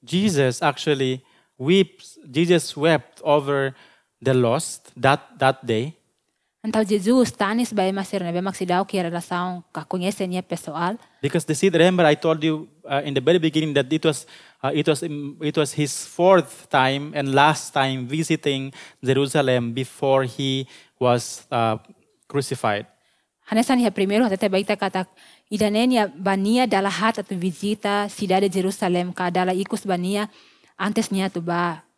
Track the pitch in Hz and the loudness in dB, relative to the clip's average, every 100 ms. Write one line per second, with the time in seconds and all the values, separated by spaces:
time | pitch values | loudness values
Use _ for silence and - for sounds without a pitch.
0 | - 175 208 156 135 120 156 139 - 139 | -2 0 2 2 2 2 -2 0 -2 0
1 | 131 131 _ _ _ _ 131 190 185 _ | 0 -2 _ _ _ _ 2 2 2 _
2 | - - 180 131 170 175 - - 156 151 | -20 -20 -8 -2 2 2 2 -2 2 2
3 | - - 156 147 139 139 135 127 - _ | -2 -8 2 2 2 -2 -2 -6 -20 _
4 | _ _ 131 127 120 135 - - - - | _ _ 0 2 2 0 -4 -12 -16 -2
5 | 131 143 - - 135 135 120 113 135 - | 2 2 -2 0 0 0 -2 -2 -2 -10
6 | _ _ _ _ _ _ 220 220 208 208 | _ _ _ _ _ _ -4 -2 0 0
7 | 190 254 233 - 196 226 247 208 190 196 | 2 4 2 0 -2 0 -2 0 0 -2
8 | 190 196 175 170 190 190 180 180 190 196 | -4 -4 -4 -4 -4 -6 -2 0 0 -4
9 | 170 170 - 180 185 180 - - - 185 | -4 -6 -6 -6 -6 -8 -12 -14 -8 -4
10 | 185 208 185 180 - 160 - 151 170 226 | -4 -4 -4 -6 -6 -10 -8 -4 -4 -6
11 | _ _ - 175 - 151 190 170 175 180 | _ _ -2 -2 -2 0 2 6 4 6
12 | 160 147 165 156 156 156 160 _ - 139 | 4 4 0 0 0 -2 -6 _ -6 -4
13 | 147 135 127 180 160 156 156 139 127 156 | -2 -2 2 2 2 0 0 0 0 0
14 | 160 143 - - - _ 135 147 151 147 | 0 -2 -8 -20 -20 _ -4 0 0 0
15 | 165 147 143 143 151 156 147 - 147 - | -2 -8 -10 -6 -4 -2 -2 -2 -4 -4
16 | - - 175 190 135 - - 143 131 139 | -10 2 6 6 4 -10 -2 2 2 0
17 | 147 147 135 135 147 151 - 147 135 131 | -4 -4 0 6 6 4 -2 -2 0 -2
18 | 123 151 160 160 147 135 135 - - _ | -4 -4 -2 0 0 -2 -6 -12 -20 _
19 | 131 135 139 151 135 127 120 117 127 - | 0 2 2 2 2 2 0 -4 -6 -2
20 | 139 135 131 - 135 135 131 - _ _ | 2 2 2 -4 -4 -4 -6 -16 _ _
21 | 127 120 - - - 120 113 110 _ - | 2 2 0 -12 -4 0 0 0 _ -20
22 | _ _ _ 139 135 127 113 104 - _ | _ _ _ -4 -4 -4 -2 -2 -6 _
23 | _ _ _ _ - 220 226 254 233 190 | _ _ _ _ -4 -2 2 2 0 0
24 | 196 208 240 190 208 190 208 202 196 185 | 0 2 0 0 0 0 0 -2 -2 -4
25 | 185 _ - _ _ 208 208 208 254 247 | -8 _ -20 _ _ -2 0 2 2 2
26 | 202 151 196 196 196 240 254 202 196 170 | 0 -2 -2 0 2 2 2 2 0 0
27 | 220 226 196 190 185 160 202 208 202 202 | 0 -2 -6 -4 -4 -4 -4 -4 -2 -2
28 | 202 - 202 185 196 190 185 190 190 175 | -2 -6 0 2 2 0 -2 -2 -2 0
29 | 180 180 180 175 185 185 196 214 202 180 | -2 -4 -2 0 0 -2 -4 -6 -4 -4
30 | 180 202 208 - _ _ _ _ 196 208 | -2 -4 -6 -10 _ _ _ _ -4 -2
31 | 220 190 190 180 170 170 175 156 _ | -2 -2 -2 -4 -4 -2 -2 -4 _